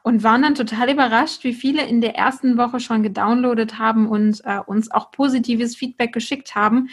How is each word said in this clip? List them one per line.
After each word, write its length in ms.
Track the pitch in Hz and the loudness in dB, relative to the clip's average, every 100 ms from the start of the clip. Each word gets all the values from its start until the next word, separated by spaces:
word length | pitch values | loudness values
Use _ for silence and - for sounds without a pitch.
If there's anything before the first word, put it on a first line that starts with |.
und 180 | - 226 | 0 2
waren 220 | 220 233 | 4 4
dann 100 | 294 | 4
total 380 | 285 220 220 247 | 0 -2 0 0
überrascht, 520 | 277 254 226 311 - | 2 2 2 0 -2
wie 100 | 254 | -6
viele 300 | 240 262 294 285 | -2 -2 0 0
in 120 | 233 | 0
der 160 | 226 - | 0 0
ersten 400 | 269 262 262 240 | -2 0 0 2
Woche 240 | 240 247 | 0 -2
schon 220 | 247 226 | -2 0
gedownloadet 800 | 214 202 208 240 247 233 226 220 | 0 -2 0 0 0 0 -2 -2
haben 280 | 220 220 214 | 0 2 2
und, 340 | 214 214 214 - | 2 0 0 -4
äh, 140 | 202 | -6
uns 280 | - 202 220 | -2 -4 -2
auch 180 | - - | -4 -4
positives 680 | - 277 254 240 226 233 240 | -2 0 0 0 -2 -2 -4
Feedback 380 | 254 - 233 | -10 -4 -4
geschickt 400 | 233 220 277 - | -4 -6 -8 -8
haben, 360 | 208 208 233 254 | -2 2 2 0